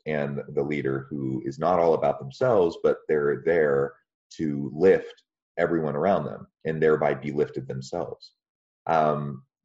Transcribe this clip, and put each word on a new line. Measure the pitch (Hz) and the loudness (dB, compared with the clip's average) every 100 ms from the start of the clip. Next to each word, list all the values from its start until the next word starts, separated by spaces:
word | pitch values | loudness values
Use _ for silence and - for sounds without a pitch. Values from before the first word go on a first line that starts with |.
| 78 | -6
and | 76 71 69 - | -4 -2 -6 -6
the | 73 | -4
leader | 71 73 67 67 67 | -2 -2 -2 -4 -6
who | 73 67 65 - | -6 -4 -6 -6
is | 67 | -4
not | 80 90 | 0 2
all | 85 | 4
about | 78 71 - | 4 2 -2
themselves, | 67 - 131 107 87 82 | -6 -2 2 4 2 2
but | 76 - - | 0 0 0
they're | 78 71 69 71 | 0 2 0 0
there | 85 76 69 69 - _ _ _ - | 2 4 2 0 -6 _ _ _ -6
to | 78 71 69 | -4 -4 -6
lift | 73 92 82 - - _ _ _ - | 2 4 4 2 -16 _ _ _ -2
everyone | 85 82 78 71 | 0 0 -2 0
around | 90 90 | 2 2
them | 67 50 - _ 80 | -2 -10 -16 _ -6
and | 80 | 2
thereby | 78 73 73 | 2 4 2
be | 65 73 | 0 -4
lifted | 71 73 - 65 | -2 -2 -4 -8
themselves. | 65 65 87 76 - - _ _ _ _ _ - | -10 -8 -8 -8 -10 -18 _ _ _ _ _ 0
Um, | 80 76 73 71 67 _ _ | 2 2 0 -4 -10 _ _